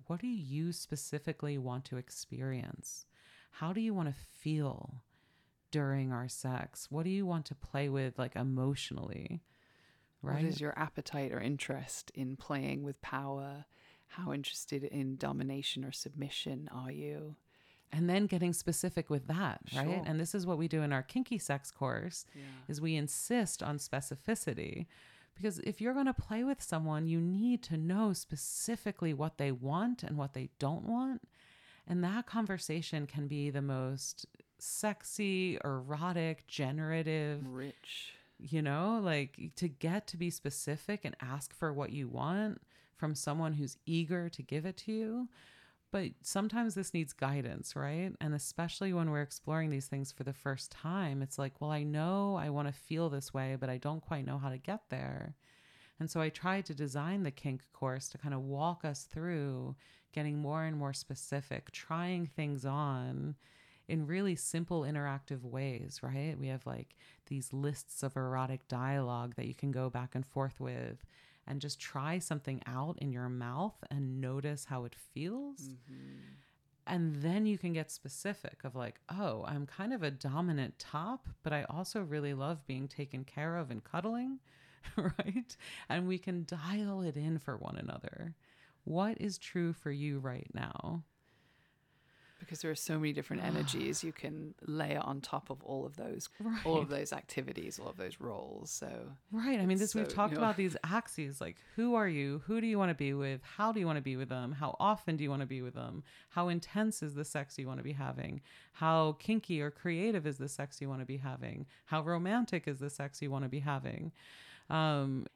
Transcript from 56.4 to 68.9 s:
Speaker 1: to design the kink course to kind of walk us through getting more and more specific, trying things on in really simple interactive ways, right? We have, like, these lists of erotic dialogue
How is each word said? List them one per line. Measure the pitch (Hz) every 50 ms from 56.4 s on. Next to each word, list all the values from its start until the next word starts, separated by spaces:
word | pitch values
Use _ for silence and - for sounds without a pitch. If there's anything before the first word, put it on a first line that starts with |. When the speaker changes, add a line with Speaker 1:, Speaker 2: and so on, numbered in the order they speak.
| - 180 190 196 190 -
Speaker 1:
to | 156
design | 139 147 143 127 147 143 165 190 202 190
the | 143
kink | 139 - - 147 131 127 - _ _
course | - - 131 127 135 135 -
to | - 139
kind | - 147 139
of | 135
walk | 135 135 139 139 151 170 175 165 -
us | 156 143 139 -
through | - - 160 160 175 175 156 143 139 131 127 127 131 135 - - - - - _ _
getting | - 151 151 151 147 147
more | 147 139 147 160 160
and | 160 156 147
more | 143 139 139
specific, | - - - 165 139 - - 139 143 139 - - 127 - -
trying | - - - - 160 165 175 180 185 175 170 151
things | - - 156 147 143 135 123
on | 139 135 143 151 143 135 127 127 127 131 135 139 147 147 - - - - - - - - - _ -
in | - 160 151
really | 143 165 190 202 196 175
simple | 143 - - - 165 170 170 180 165
interactive | 147 139 151 151 143 143 139 139 139 - 143 131
ways, | 123 123 117 131 135 135 127 - - - 139 - -
right? | 127 131 135 143 160 156 135
We | 139 131
have, | 131 127 - 131
like, | 127 120 127 - - _ - - - _ _
these | - - 135 127 -
lists | - 135 139 147 143 - - - - - -
of | 135 131
erotic | 135 131 127 127 131 131 127 131 131 - _
dialogue | 127 120 127 135